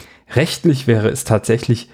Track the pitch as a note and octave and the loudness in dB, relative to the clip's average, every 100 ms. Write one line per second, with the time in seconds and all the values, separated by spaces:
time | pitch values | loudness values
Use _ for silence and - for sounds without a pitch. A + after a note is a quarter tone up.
0 | - - - A#2+ E3 - E3+ C3 C3 A2+ | -20 -20 -4 -2 -2 0 0 2 2 2
1 | A2 - - G#2+ - A#2 - A2+ - | 0 -2 -2 0 0 -2 0 -2 -4